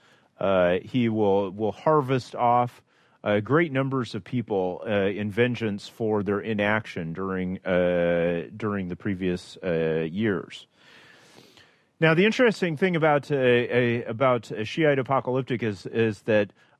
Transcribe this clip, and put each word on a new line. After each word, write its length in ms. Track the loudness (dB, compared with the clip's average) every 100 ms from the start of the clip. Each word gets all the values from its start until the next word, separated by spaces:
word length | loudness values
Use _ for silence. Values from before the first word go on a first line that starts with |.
| _ _ _ _
Uh, 400 | 0 2 4 2
he 260 | -2 -2 0
will, 420 | 2 2 2 0
will 220 | -4 -6
harvest 640 | -2 2 2 2 -4 -4 -2
off, 460 | 2 2 0 -6 _ _ _ _
uh, 160 | -2 0
great 320 | 2 0 2
numbers 420 | -2 -2 -2 -4
of 80 | -8
people, 600 | -6 -6 -2 -2 -2 -6 -2
uh, 40 |
in 400 | 0 0 -2 -4
vengeance 580 | 0 0 0 -4 -6 -10
for 340 | -6 -2 0
their 180 | 0 -2
inaction 720 | -2 0 2 0 -2 -8 -8
during, 460 | -6 -6 -4 -4 -6
uh, 800 | 0 2 2 2 2 2 0 -2 -6 -6
during 320 | -4 -4 -6
the 80 | -6
previous, 600 | -6 -2 -2 -4 -8 -8
uh, 420 | -4 0 0 -2 -4
years. 560 | -2 -2 -2 -6 -16 -20 _ -20 -20 -20 -20 -20 -20 -20 -20 -20 _ _ _
Now, 160 | 4
the 100 | 4
interesting 520 | 4 4 2 2 -4 0
thing 200 | 0 2
about, 340 | 4 2 2
uh, 60 | 2
a, 680 | 4 4 4 2 2 0
about 460 | -4 0 2 2 -2
a 120 | -8
Shiite 340 | -6 0 2 2
apocalyptic 640 | 0 0 0 -4 -2 -4
is, 240 | -2 -4 -4
is 360 | 0 0 0
that 300 | 2 2 2 _ _